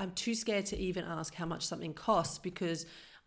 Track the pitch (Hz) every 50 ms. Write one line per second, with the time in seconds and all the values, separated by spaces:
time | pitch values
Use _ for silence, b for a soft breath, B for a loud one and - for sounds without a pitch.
0 | 196 185 180 - - 233 226 226 - - 214 202 196 202 214 - 190 185 180 190
1 | 175 170 170 160 160 156 - - 175 165 175 - - - 175 - 170 165 151 -
2 | - - 220 180 165 - - - - 185 180 - 190 170 170 160 - B B B
3 | B B B B B